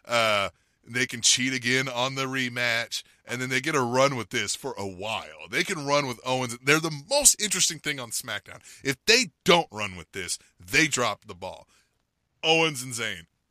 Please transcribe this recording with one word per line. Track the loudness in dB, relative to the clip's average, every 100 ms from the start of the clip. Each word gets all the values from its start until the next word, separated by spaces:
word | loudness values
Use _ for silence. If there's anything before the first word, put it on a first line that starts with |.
| -2
Uh, | 2 4 2 0 -6 _ _ -8
they | -2 -2
can | 0
cheat | 2 2 0
again | 0 0 0 0
on | -2 -2 -2
the | -4
rematch, | -2 -2 -2 0 0 -2 -8 -10 _ -10
and | -6
then | -2
they | -2
get | 0 0
a |
run | 2 4 4 2
with | -4
this | -4 -2 -4
for | -8 -8
a | -8
while. | -8 -6 -6 -8 -16 -6
They | -4 -2
can | -4 0
run | 0 0
with | -4 -2
Owens. | -2 -2 -2
They're | 2 2
the | 2 -6 -2
most | 4 4 4
interesting | 0 0 0 -2
thing | -6 -6
on | -6
SmackDown. | -8 -6 -8 -8 -18 -20 -6 -6
If | -2
they | 4 4 2 0
don't | 4 4 4
run | -6 -8 -8
with | -10
this, | -8 -6 -8 _ _
they | -2 2 2
drop | 2 -2 -2 -10
the | -12
ball. | -12 -14 -20 _ _ _ _ _ _ _
Owens | 2 4 2 -2
and | -8
Zayn, | -6 -6 -8 -16 _ _